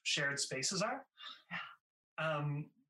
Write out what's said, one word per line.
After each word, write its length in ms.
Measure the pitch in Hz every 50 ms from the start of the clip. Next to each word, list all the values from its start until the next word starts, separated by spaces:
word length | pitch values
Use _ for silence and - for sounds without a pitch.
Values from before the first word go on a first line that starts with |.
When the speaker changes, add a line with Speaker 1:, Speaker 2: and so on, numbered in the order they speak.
| -
Speaker 1:
shared 360 | - - 156 147 139 143 139
spaces 420 | - - - 131 131 - 196 170
are. 240 | 196 233 262 269 - - _ - - - - - - -
Speaker 2:
Yeah. 760 | 175 - - - - - _ _ _ _ _ _ _ - 156
Speaker 1:
Um, 440 | 160 156 147 147 147 143 147 151 - _ _ _ _